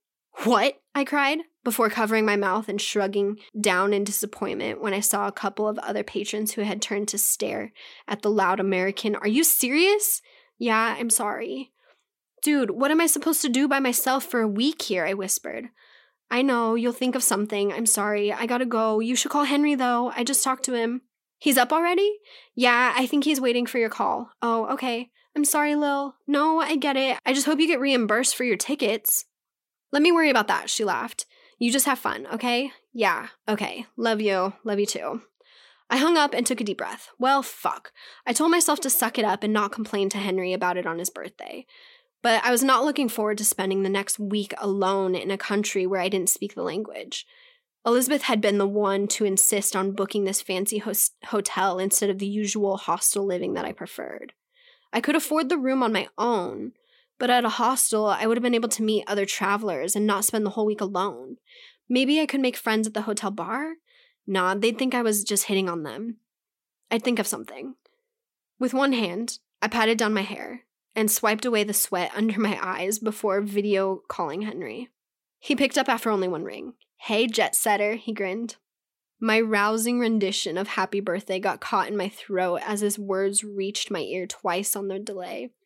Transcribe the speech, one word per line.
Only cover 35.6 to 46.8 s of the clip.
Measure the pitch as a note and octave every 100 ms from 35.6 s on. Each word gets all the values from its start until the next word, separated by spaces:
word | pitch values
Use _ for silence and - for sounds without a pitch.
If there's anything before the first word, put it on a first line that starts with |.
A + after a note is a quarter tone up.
| - _ -
I | B3+
hung | D#4 E4+
up | C#4+
and | B3
took | A#3+ B3
a |
deep | G#3 -
breath. | - - - -
Well, | B3 C#4
fuck. | - - - - - _ - - B3+
I |
told | A#3+ D#4+
myself | E4+ E4 D4
to | C4+
suck | - A#3 A#3+
it | G#3+
up | G3
and | G#3+
not | G#3+ G3+
complain | - G#3+ G3+ G3
to | G3+
Henry | G3 F#3+ F#3
about | F#3 F#3 F3+
it | E3+
on | E3
his | F3+
birthday. | - - - - - - - - - _ _
But | A3+ A3+ A#3+
I |
was | A#3+
not | C4+ B3 D4
looking | D4 B3
forward | - G#3+ G#3
to |
spending | G#3 - F#3+ F#3+
the | G3
next | G3 G3 -
week | G#3 G#3 G3+ -
alone | G3+ G3 F#3+ G3 F#3+ F3+
in | E3+
a | G3
country | - G#3 G#3 G3 F#3
where | F#3+
I | F3+
didn't | F#3+ F3+
speak | - G3+
the | -
language. | F3 D#3